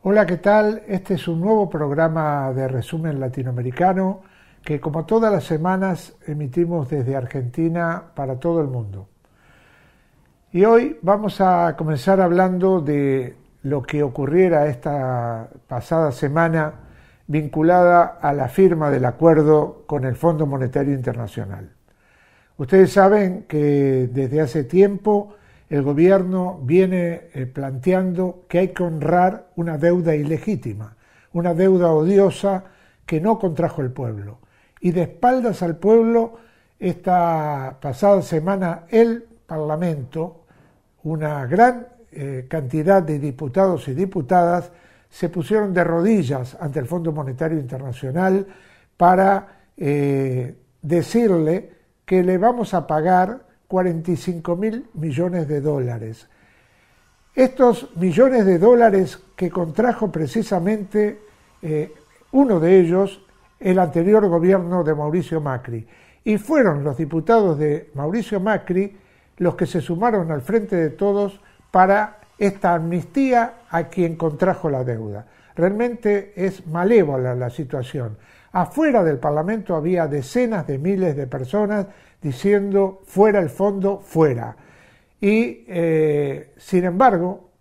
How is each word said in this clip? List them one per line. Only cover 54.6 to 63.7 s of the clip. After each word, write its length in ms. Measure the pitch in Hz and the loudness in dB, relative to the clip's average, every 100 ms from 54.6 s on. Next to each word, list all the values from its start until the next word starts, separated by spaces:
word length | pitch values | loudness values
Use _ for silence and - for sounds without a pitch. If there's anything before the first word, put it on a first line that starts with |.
| 214 226 - | -4 -6 -12
millones 520 | - 160 131 175 175 147 | -10 -6 -4 -2 -4 -4
de 140 | 151 | -4
dólares. 720 | 139 143 123 117 110 113 _ _ _ _ _ _ _ _ _ _ _ | -2 -2 -4 -6 -12 -16 _ _ _ _ _ _ _ _ _ _ _
Estos 600 | - 254 262 247 226 - 165 | 2 2 6 4 4 -4 -4
millones 500 | 185 160 262 254 190 | -2 4 4 4 4
de 120 | 175 | 4
dólares 640 | 208 240 226 196 190 - _ - | 6 6 6 4 0 -4 _ -8
que 140 | 180 | -6
contrajo 600 | 180 170 156 247 226 214 | -4 -4 0 0 0 -4
precisamente, 1120 | 160 151 220 208 196 170 214 190 214 208 208 - _ _ _ | -2 -4 -4 -2 -2 0 -2 -2 -2 -2 -4 -20 _ _ _
eh, 320 | 165 151 156 - _ _ _ | -6 -4 -4 -12 _ _ _
uno 280 | 262 277 185 | 2 4 4
de 200 | 165 190 | 6 6
ellos, 460 | 170 180 196 - _ _ _ _ | 6 2 0 -4 _ _ _ _
el 180 | 190 | 0